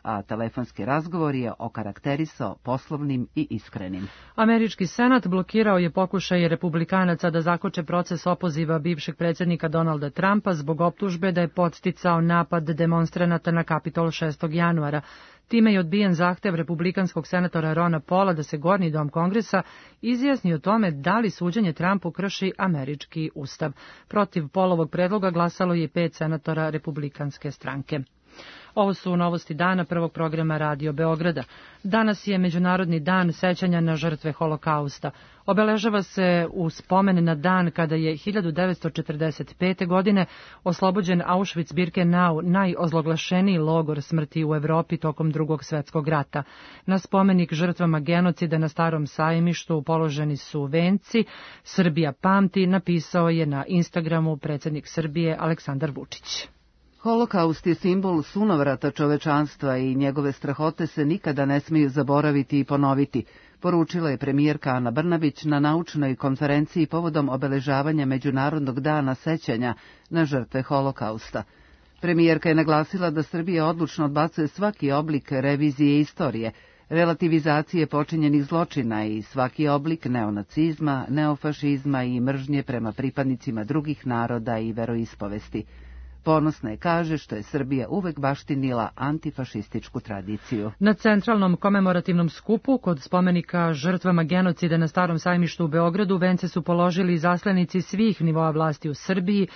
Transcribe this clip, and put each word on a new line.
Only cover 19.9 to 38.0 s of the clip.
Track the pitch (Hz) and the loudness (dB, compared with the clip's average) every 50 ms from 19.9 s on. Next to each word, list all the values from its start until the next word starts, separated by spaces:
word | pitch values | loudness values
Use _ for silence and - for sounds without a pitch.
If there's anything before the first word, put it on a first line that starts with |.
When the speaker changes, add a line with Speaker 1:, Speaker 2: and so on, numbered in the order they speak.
| - _ | -16 _
Speaker 2:
izjasni | - 226 254 240 262 285 277 - - 180 165 | -4 -2 -2 0 0 0 0 0 0 0 0
o | 147 | 0
tome | - 185 214 226 214 180 | 0 0 2 2 2 2
da | 151 139 139 175 196 233 | 0 -2 0 0 0 2
li | 240 196 | 0 0
suđenje | - - 175 175 170 233 214 170 151 | -2 -2 -2 -2 0 0 0 0 0
Trumpu | - 165 180 202 190 - 170 | 0 0 0 0 0 -2 -6
krši | - - 185 196 - - 190 190 - - | -6 -4 -6 -6 -4 -4 -4 -4 -2 -2
američki | 196 190 165 143 131 139 147 143 - - - 165 156 156 - | -2 -2 -2 -2 -2 -4 -6 -8 -10 -10 -8 -6 -6 -6 -6
ustav. | 156 139 135 - - 160 151 139 - - - - - - - | -8 -10 -10 -8 -6 -6 -6 -6 -8 -16 -20 -20 -20 -12 -4
Protiv | - 208 202 190 - 175 151 135 | -2 0 0 0 -2 -4 -6 -4
Paulovog | - 190 190 185 180 165 160 151 | -2 0 2 2 2 2 0 0
predloga | - 175 180 180 208 214 185 190 | -2 -2 0 0 0 0 0 0
glasalo | 170 170 170 170 - - 190 180 175 | 0 0 0 0 0 -2 0 0 0
je | 170 160 151 | 0 0 -2
pet | - 175 170 160 - | -2 -2 -2 -2 -2
senatora | - 160 156 160 156 - - 160 160 160 156 | -4 -4 -2 -4 -4 -4 -4 -2 -2 -2 -2
republikanske | 151 151 - 165 143 151 147 139 - - 147 143 - - - 147 | -4 -4 -6 -6 -6 -6 -6 -8 -8 -8 -8 -8 -8 -8 -10 -12
stranke. | 135 - - 139 131 139 135 - 151 143 131 - _ _ _ _ - - - - - - - - - | -12 -10 -10 -8 -8 -8 -8 -6 -6 -6 -6 -8 _ _ _ _ -20 -20 -20 -20 -20 -20 -20 -6 -2
Ovo | 214 202 196 185 | 0 0 0 0
su | - - 185 180 | -2 -2 -2 0
novosti | 175 175 175 170 165 - - 160 | 2 2 2 0 -2 -4 -6 -4
dana | 147 175 185 185 185 170 | 0 0 2 2 0 0
Prvog | - 175 170 165 165 - | -2 -2 -2 -2 -2 -2
programa | - 165 160 156 156 160 160 156 151 | -4 -4 -2 -2 -2 0 0 0 0
Radio | 156 151 151 139 151 151 143 | -2 -2 -2 -2 -4 -4 -2
Beograda. | 143 160 160 165 151 170 175 160 139 120 - - - - - - - - | 0 0 0 0 0 0 -2 -2 -4 -6 -10 -14 -20 -20 -20 -16 -12 -4
Danas | 196 185 226 220 220 208 - - | -2 0 2 2 2 0 -2 -2
je | 202 196 185 | -2 0 2
Međunarodni | 185 180 156 180 180 180 180 185 190 170 170 160 | 2 2 2 2 2 2 2 2 0 0 0 0
dan | 143 180 185 185 180 170 156 | 0 2 2 2 2 2 0
sećanja | - - 185 175 - 190 180 175 170 | 0 0 0 0 0 0 0 2 2
na | 165 160 160 | 2 2 0
žrtve | 151 151 170 156 147 - 160 143 | 0 0 -2 -2 -2 -4 -6 -4
Holokausta. | - 165 156 156 147 - 165 151 147 147 139 - - - 143 - - - - - - _ | -2 -2 -2 -2 -2 -2 0 0 0 -2 -4 -6 -8 -8 -10 -10 -10 -16 -20 -20 -8 _
Obeležava | - 196 196 214 214 214 214 190 233 208 202 185 | 0 2 2 4 2 2 2 0 0 0 0 -2
se | - - 196 185 180 175 175 170 160 | -2 -2 0 2 4 4 2 2 0
u | - 190 170 160 | -2 -4 -4 -4
spomen | - - - - 180 190 196 196 180 175 170 | -4 -6 -4 0 2 4 4 4 4 4 4
na | 165 165 | 2 2
dan | 147 143 180 185 185 175 165 | 2 2 2 2 4 2 2
kada | - - 165 160 160 | 0 0 0 0 0
je | 160 | 0